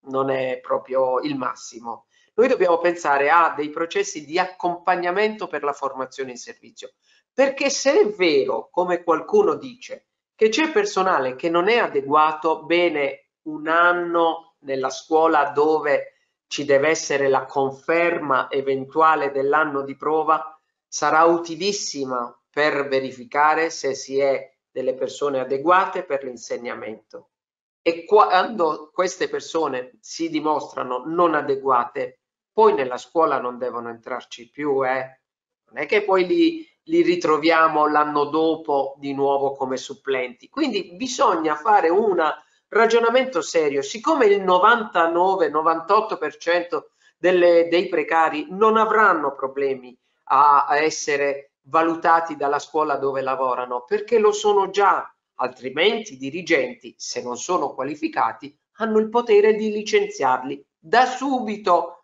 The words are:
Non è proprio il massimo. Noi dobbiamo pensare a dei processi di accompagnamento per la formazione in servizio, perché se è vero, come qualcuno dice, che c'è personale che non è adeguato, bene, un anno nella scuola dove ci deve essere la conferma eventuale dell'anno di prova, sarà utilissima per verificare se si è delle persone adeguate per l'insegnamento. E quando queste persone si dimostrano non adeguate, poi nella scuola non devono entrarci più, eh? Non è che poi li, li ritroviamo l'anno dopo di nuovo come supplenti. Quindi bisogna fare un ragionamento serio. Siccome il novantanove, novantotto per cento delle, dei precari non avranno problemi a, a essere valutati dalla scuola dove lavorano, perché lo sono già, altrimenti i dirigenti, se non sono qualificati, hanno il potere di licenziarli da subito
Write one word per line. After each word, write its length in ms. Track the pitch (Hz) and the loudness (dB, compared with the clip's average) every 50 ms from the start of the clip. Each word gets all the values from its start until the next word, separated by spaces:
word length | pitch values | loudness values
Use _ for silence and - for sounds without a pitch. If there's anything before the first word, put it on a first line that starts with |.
| _ | _
Non 260 | 139 131 135 135 135 | -4 -4 -2 -2 0
è 300 | 131 131 131 131 127 123 | -2 -2 -2 -4 -6 -8
proprio 580 | - - 135 131 - 127 127 131 131 127 127 123 | -4 -4 -4 -4 -4 -4 -2 0 0 0 0 -2
il 160 | 147 147 143 | -2 -4 -6
massimo. 680 | 131 127 120 117 - - - 123 113 120 117 110 - _ _ _ _ _ _ _ | -4 -6 -6 -8 -10 -16 -18 -18 -16 -14 -14 -14 -14 _ _ _ _ _ _ _
Noi 120 | - 233 | 2 2
dobbiamo 300 | 269 247 196 185 175 170 | 2 4 2 2 2 2
pensare 520 | 170 170 175 170 170 - 151 143 135 143 143 | 2 2 -2 -2 0 0 0 2 2 4 4
a 240 | 160 170 165 156 - | 4 4 4 2 0
dei 160 | 147 147 147 | -4 -8 -8
processi 540 | 151 165 165 165 - 196 196 - - 160 147 | -6 -6 -6 -4 -4 -4 -4 -4 -8 -14 -14
di 160 | 139 156 180 | -6 -4 -4
accompagnamento 1080 | 180 185 185 _ - 175 175 170 - 185 180 175 175 180 180 196 214 214 214 214 196 | -4 -4 -6 _ -6 -6 -6 -4 -2 -2 -2 0 -2 -2 0 0 -2 -2 -2 -6 -10
per 160 | - - 147 143 | -8 -8 -6 -4
la 100 | 147 139 | -4 -6
formazione 580 | - 139 135 135 131 131 127 - - 135 127 | -4 -8 -8 -6 -8 -10 -10 -8 -12 -12 -12
in 60 | 123 | -12
servizio, 540 | 123 - - 113 _ - 107 110 - 101 - _ _ _ _ _ _ _ _ _ | -16 -16 -18 -20 _ -20 -20 _ -20 -20 -20 _ _ _ _ _ _ _ _ _
perché 360 | - 269 269 269 277 294 - | 0 0 0 0 -2 -2 -2
se 300 | 165 - - 269 294 415 | -2 0 0 2 4 4
è 80 | 415 208 | 4 2
vero, 580 | - - 185 165 147 139 123 127 123 117 - _ | 2 0 0 2 2 2 0 0 -4 -6 -8 _
come 320 | _ 175 180 180 175 170 - | _ -2 0 0 -2 -2 0
qualcuno 520 | - 160 156 156 - 208 208 196 170 147 | 0 -2 -2 -2 2 2 4 4 4 0
dice, 500 | 135 123 127 120 _ - - - - _ _ _ _ _ _ _ | -4 -8 -16 -16 _ -16 -16 -16 -16 _ _ _ _ _ _ _
che 120 | _ 214 | _ 2
c'è 240 | 220 220 302 311 311 | 2 2 0 -2 0
personale 640 | - 214 202 202 - 196 185 190 175 147 131 127 127 | 0 0 0 0 -2 0 0 2 2 0 0 -2 -6
che 140 | 131 - 165 | -4 -4 0
non 180 | 165 170 175 | 0 2 2
è 120 | 202 233 240 | 2 2 2
adeguato, 840 | 202 156 147 143 135 135 143 151 156 156 156 - - 160 156 156 151 | 2 0 -2 -4 -2 2 4 4 4 4 0 -2 -2 -2 -2 -2 -2
bene, 680 | 147 170 175 175 170 156 147 143 135 - - _ _ _ _ _ | 0 2 2 2 2 0 0 -4 -4 -6 -10 _ _ _ _ _
un 200 | 156 151 156 151 | -12 -12 -8 -4
anno 880 | 156 165 170 175 175 175 175 175 170 170 170 165 165 156 - - _ _ _ | 0 2 4 4 4 4 2 -2 -2 2 2 2 2 0 -2 -10 _ _ _
nella 300 | _ 135 135 135 131 131 | _ -6 -4 -2 -2 -4
scuola 640 | - - - _ 160 156 160 165 160 147 143 - - | -6 -8 -6 _ 2 4 4 4 4 2 2 2 2
dove 600 | 143 147 156 160 156 147 147 139 - - - _ _ _ _ _ _ _ | 0 2 2 2 0 2 0 0 0 -2 -6 _ _ _ _ _ _ _
ci 160 | _ - - 143 | _ -8 -8 0
deve 240 | 139 139 135 143 | 2 4 4 4
essere 400 | 156 160 156 - - 147 139 139 | 2 0 0 -2 -4 -2 0 2
la 180 | 135 135 131 135 | 2 2 0 -2
conferma 1040 | - - 139 135 135 135 - _ - 165 170 170 170 165 147 151 143 135 127 - - | -2 -2 -2 -2 -2 -4 -8 _ -2 0 2 2 0 0 -2 -2 0 0 0 0 -2
eventuale 840 | - 139 131 139 135 135 135 135 - 156 160 160 160 151 143 139 | -4 -4 -2 -2 -4 -4 -6 -4 0 2 4 4 4 2 -2 -4
dell'anno 520 | 139 135 135 139 147 151 156 151 139 139 139 | -2 -2 0 0 2 0 0 0 -2 -6 -6
di 140 | 139 135 | -8 -12
prova, 600 | _ - 151 156 160 156 147 156 151 - - - _ _ _ _ _ _ | _ -4 -2 0 0 2 2 0 0 -2 -10 -18 _ _ _ _ _ _
sarà 380 | _ - - 156 147 151 156 165 | _ -8 -4 -2 2 4 4 6
utilissima 1160 | 170 170 170 170 - 165 156 180 202 202 - - - - 143 135 131 127 123 120 123 - _ _ _ | 6 4 2 -2 -8 -8 -4 -4 -4 -4 -4 -8 -10 -8 -8 -6 -6 -6 -6 -6 -8 -12 _ _ _
per 380 | _ 147 147 151 139 143 139 | _ 0 0 2 0 -2 -2
verificare 840 | 127 131 131 131 131 - 123 120 117 - 143 147 156 156 160 160 165 | -2 -2 -2 -2 -4 -12 -14 -18 -6 0 2 2 4 4 2 0 -2
se 260 | 160 - - 135 135 | -4 -6 -6 -6 -6
si 220 | 135 - - 135 | -6 -8 -4 -2
è 320 | 135 139 139 135 - - - _ _ _ _ | 0 0 0 0 -2 -4 -12 _ _ _ _
delle 220 | _ 131 127 131 127 | _ -6 -4 -4 -4
persone 480 | - 139 123 - - - - 139 131 | -4 -6 -8 -6 -6 -4 -4 -2 -4
adeguate 640 | 131 127 135 139 139 165 180 185 190 190 - 185 180 | -4 -4 -4 -2 2 2 2 2 2 0 -6 -10 -6
per 180 | - 143 135 139 | -6 -6 -6 -6
l'insegnamento. 1080 | 127 123 117 - - 131 120 120 120 113 117 117 107 110 110 _ _ - 101 _ _ _ _ _ _ _ _ _ _ _ _ | -10 -14 -14 -12 -12 -12 -10 -8 -10 -10 -10 -12 -12 -14 -14 _ _ -20 -20 _ _ _ _ _ _ _ _ _ _ _ _
E 240 | _ 170 165 - - | _ -4 -4 -4 -2
quando 840 | - 208 214 202 - 180 180 196 - 226 208 170 156 151 151 - _ _ | 2 4 4 6 6 4 2 2 0 -2 -2 -2 -2 -2 -6 -10 _ _
queste 340 | - 185 180 - - 156 | -4 -4 -4 -2 -4 -6
persone 720 | 139 - 143 - - - 165 156 143 131 127 127 127 _ _ | -4 -4 -10 -10 -6 -4 -4 -2 -2 -4 -6 -10 -12 _ _
si 300 | _ - - - 165 165 | _ -18 -10 -8 -8 -4
dimostrano 720 | 151 151 147 156 151 139 - - - 135 131 127 123 127 127 | -4 -2 -2 0 -2 -2 -4 -8 -10 -10 -6 -6 -6 -6 -6
non 300 | 156 165 175 175 165 156 | -6 0 0 2 2 2
adeguate, 840 | 151 139 135 139 135 135 135 127 120 120 - _ 139 127 - - _ _ _ _ _ _ _ _ - | -2 -2 -2 -4 -2 0 0 0 0 0 -4 _ -8 -8 -8 -10 _ _ _ _ _ _ _ _ 4
poi 140 | 220 214 196 | 4 4 4
nella 240 | 151 131 123 123 | 2 -4 -4 -6
scuola 420 | 120 - _ _ 170 160 156 139 127 | -10 -12 _ _ 0 2 2 0 -2
non 180 | 123 123 123 | -4 -6 -8
devono 320 | 120 127 123 117 120 117 117 | -6 -8 -8 -8 -8 -10 -10
entrarci 600 | 117 117 _ 127 127 120 - _ - - 117 120 | -14 -14 _ -12 -12 -12 -12 _ -20 -20 -20 _
più, 360 | _ 143 147 147 135 135 135 | _ -6 -4 -2 0 0 0
eh? 360 | 131 131 131 131 131 - _ _ _ _ _ _ _ _ _ _ | 0 -2 -4 -6 -8 -14 _ _ _ _ _ _ _ _ _ _
Non 140 | _ - 123 | _ -10 -10
è 40 | 151 | -4
che 180 | 156 - 208 202 | 0 0 0 2
poi 220 | - 190 185 180 | 2 2 2 2
li, 420 | 180 175 170 165 165 165 160 - _ _ _ _ | 2 2 4 4 2 2 -2 -14 _ _ _ _
li 180 | - 160 170 170 | 0 2 2 4
ritroviamo 840 | 170 180 175 170 151 156 147 151 165 165 160 160 160 160 151 151 | 4 2 0 2 0 0 2 2 2 4 4 4 4 4 2 0
l'anno 380 | 151 151 151 151 147 147 147 147 | 2 2 2 0 2 0 -2 -2
dopo 680 | - 151 160 160 165 160 160 160 - 143 139 131 - - | 0 0 0 0 0 -2 -2 -4 -2 -2 -2 -2 -4 -8
di 160 | 147 139 139 139 | _ -10 -8 -4
nuovo 400 | 135 139 139 139 135 139 135 139 | -2 0 0 2 0 0 -2 -2
come 240 | - 135 127 131 | -4 -6 -6 -6
supplenti. 720 | 131 - - 135 _ _ 139 135 127 123 123 120 _ - _ | -8 -8 -12 -16 _ _ -4 -4 -4 -4 -6 -10 _ -20 _
Quindi 480 | _ 269 320 269 214 196 175 - 175 | _ -4 -4 -2 -2 -4 -6 -8 -10
bisogna 580 | 180 254 254 - - 277 226 185 165 160 156 151 | -10 -10 -8 -2 0 2 2 2 2 0 -2 -2
fare 320 | 151 - 226 208 202 170 | -2 2 4 4 4 4
un 340 | 160 175 202 226 214 185 170 160 151 - - _ _ _ _ _ | 4 2 4 2 2 2 2 0 0 -2 -6 _ _ _ _ _
ragionamento 760 | _ - 208 226 226 220 233 233 226 233 262 262 254 - 170 | _ 2 2 4 4 4 4 4 4 2 2 0 2 -2 -4
serio. 400 | 147 - - 165 156 147 139 139 | -4 0 0 0 0 2 0 -2
Siccome 440 | 135 - - 220 - 311 320 277 240 | -4 -4 -10 -6 -2 0 2 4 4
il 160 | 202 202 202 | 4 4 4
novantanove, 1080 | 190 185 185 180 202 214 240 233 220 - - 175 165 165 170 170 180 190 190 185 165 | 4 2 4 6 6 6 4 4 0 -2 0 0 2 2 2 2 2 2 2 0 0
novantotto 680 | 147 147 156 156 165 165 160 - - 202 220 214 - 190 | 0 0 0 0 0 0 -2 0 2 2 2 2 0 -6
per 180 | - 156 147 - | -6 -6 -8 -8
cento 540 | - - 170 170 175 170 - 165 143 - _ _ _ _ _ _ | -6 -2 0 0 0 0 -2 -6 -8 -8 _ _ _ _ _ _
delle, 520 | _ 165 180 185 180 175 175 170 170 165 170 | _ 2 2 4 6 6 6 6 6 4 4
dei 180 | 165 175 190 | 2 0 0
precari 600 | 185 180 156 147 - 170 165 160 156 143 151 - - | 0 -2 -4 -2 0 2 2 2 2 0 -4 -8 -8
non 260 | 185 196 220 220 220 | -2 2 2 4 4
avranno 600 | 220 214 220 214 214 214 196 175 160 147 139 - | 4 2 2 2 4 4 4 4 2 -2 -4 -6
problemi 640 | - - 135 135 139 139 139 135 127 123 127 123 _ _ _ _ _ _ | -4 -8 -6 -4 -4 -2 -2 -4 -4 -8 -20 -20 _ _ _ _ _ _
a, 400 | - 139 135 147 147 143 139 - | 0 2 4 6 6 6 4 4
a 140 | - 147 147 | 2 0 2
essere 720 | 156 156 156 - - - 147 139 143 143 139 139 - _ _ _ | 2 0 -2 -4 -4 -2 -2 0 0 -2 -2 -4 -10 _ _ _
valutati 720 | _ 135 139 165 165 165 165 165 - 170 165 170 165 165 151 | _ -2 0 2 2 2 -2 0 2 2 2 2 2 -4 -6
dalla 240 | 143 147 139 147 143 | -4 -2 -2 -2 -2
scuola 380 | - - - 156 151 151 139 | -4 -4 -2 -2 -2 0 -2
dove 240 | 135 135 139 139 135 | -2 -2 -4 -4 -4
lavorano, 640 | 135 131 135 131 135 127 123 120 123 123 123 123 - | -4 -4 -4 -2 -2 -2 -2 -4 -6 -6 -6 -8 -4
perché 320 | _ 208 214 208 - 240 | _ -4 -4 -2 0 0
lo 160 | 220 214 214 208 | 4 4 4 2
sono 360 | 208 - 208 208 202 190 185 | 2 0 2 2 2 0 0
già, 400 | 190 196 202 185 170 139 120 - _ _ _ _ _ | 0 2 4 4 2 2 -4 -10 _ _ _ _ _
altrimenti 800 | - 127 123 123 - 120 127 131 156 175 214 240 226 - - 139 | -8 -8 -8 -8 -10 -12 -10 -4 0 0 0 0 0 -8 -12 -14
i 20 | |
dirigenti, 760 | 127 131 135 139 180 175 156 170 143 123 123 123 _ - 117 _ | -12 -12 -10 -10 -10 -2 0 0 0 0 -2 -8 _ -18 -20 _
se 240 | _ - - - 123 | _ -14 -10 -10 -8
non 160 | 120 123 123 | -8 -8 -10
sono 360 | 117 - - 180 175 147 135 - | -10 -6 -4 -2 -2 -2 -4 -6
qualificati, 800 | - 131 139 151 151 156 156 - 151 117 113 110 - - 139 _ _ _ _ _ - | -8 -8 -8 -8 -6 -8 -6 -2 -2 -2 -2 -2 -8 -16 -20 _ _ _ _ _ -8
hanno 200 | 214 226 220 214 | -4 0 2 0
il 80 | 220 | 0
potere 460 | 214 220 240 233 233 208 202 208 220 220 | 2 -2 -2 2 6 6 6 6 6 4
di 180 | 214 220 214 | 2 0 -2
licenziarli 880 | 208 214 208 - 214 208 202 202 - - 143 127 127 123 127 139 143 - _ _ _ | -4 -4 -4 0 0 0 0 0 -4 -2 0 0 0 0 -2 -8 -10 -12 _ _ _
da 280 | _ _ 160 208 - - | _ _ 2 4 4 4
subito 880 | - - - 262 285 269 247 214 214 208 208 - 190 175 165 139 - - _ | 4 0 -6 -4 -4 -2 -2 -4 -4 -8 -4 2 2 2 2 2 -4 -12 _